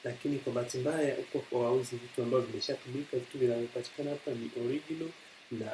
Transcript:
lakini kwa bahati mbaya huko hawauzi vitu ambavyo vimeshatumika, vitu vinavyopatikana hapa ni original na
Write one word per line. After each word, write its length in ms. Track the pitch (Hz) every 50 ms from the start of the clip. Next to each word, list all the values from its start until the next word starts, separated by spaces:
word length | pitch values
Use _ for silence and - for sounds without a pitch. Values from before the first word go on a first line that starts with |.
| -
lakini 340 | 123 123 - - 143 143 131
kwa 140 | - 131 120
bahati 240 | 123 117 - -
mbaya 380 | 127 127 147 160 156 147 139 127
huko 420 | - - - - 143 - - 123
hawauzi 380 | 123 120 120 127 131 123 - 123
vitu 260 | 117 - - - 131 120
ambavyo 240 | 117 127 127 117
vimeshatumika, 680 | 110 110 104 - - 139 - - 127 127 139 143 - 135
vitu 200 | 127 123 - -
vinavyopatikana 720 | 135 127 120 117 117 120 120 - 123 120 - - - 143 143
hapa 220 | 143 143 - 143
ni 180 | 123 117 117 117 120 120 120
original 440 | 123 139 156 - - 160 160 160 165 - - - - - - - -
na 200 | 120 113 110 -